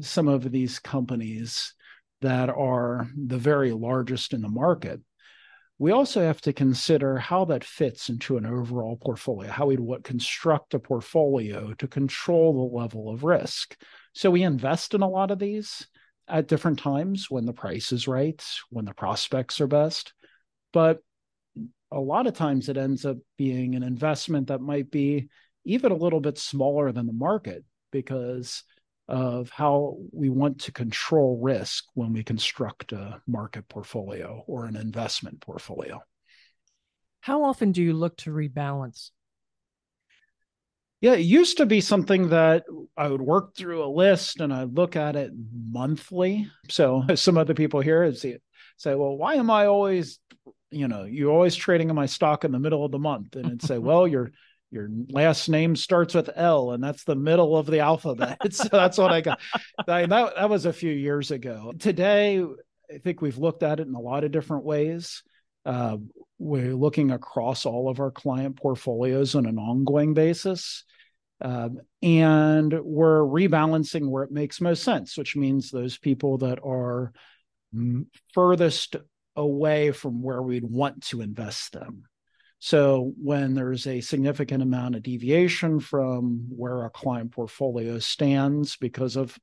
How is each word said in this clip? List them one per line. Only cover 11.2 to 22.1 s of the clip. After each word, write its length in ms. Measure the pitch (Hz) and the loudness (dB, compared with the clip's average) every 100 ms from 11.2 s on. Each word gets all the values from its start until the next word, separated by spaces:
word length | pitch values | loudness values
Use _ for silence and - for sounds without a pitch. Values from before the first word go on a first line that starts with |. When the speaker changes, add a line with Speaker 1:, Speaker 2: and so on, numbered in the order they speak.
| 147 139 107 101 107 | 2 2 -2 -8 -10
Speaker 1:
to 140 | 110 135 | -8 -6
control 640 | - 135 - - 170 160 | -2 -4 -4 0 4 4
the 240 | 135 127 120 | 2 -2 -4
level 340 | 117 110 107 | -6 -8 -8
of 140 | 113 | -4
risk. 520 | 151 175 - - - - - - _ | 0 0 0 -8 -12 -14 -20 -20 _
So 160 | - 196 | 0 4
we 140 | 180 | 4
invest 500 | 185 135 135 170 - | 4 0 0 -2 -2
in 80 | 208 | 0
a 60 | 196 | 0
lot 240 | 185 196 | 0 -2
of 80 | 196 | -2
these 480 | 202 214 208 - - _ _ _ - | -4 -6 -10 -14 -16 _ _ _ -4
at 180 | 165 143 | -2 0
different 320 | 156 170 147 | 0 2 0
times 500 | 147 139 180 196 190 | -2 -2 -2 -4 -4
when 180 | 131 117 | -4 -4
the 60 | |
price 380 | 120 98 90 - | -6 -8 -6 -4
is 160 | 123 135 | -4 -2
right, 340 | 127 151 151 - - - | 0 -2 -4 -10 -12 -10
when 140 | 117 | -10
the 100 | 104 | -10
prospects 640 | - 98 107 - 131 123 - | -6 -4 -4 -2 -4 -4 -2
are 60 | 143 | 0
best. 460 | 147 156 - - _ _ _ _ _ _ | 2 2 -2 -12 _ _ _ _ _ _
But 260 | 170 160 160 _ _ _ _ _ - 120 _ - | 4 4 2 _ _ _ _ _ -16 -16 _ -10
a 80 | 147 | -6
lot 300 | 135 | -2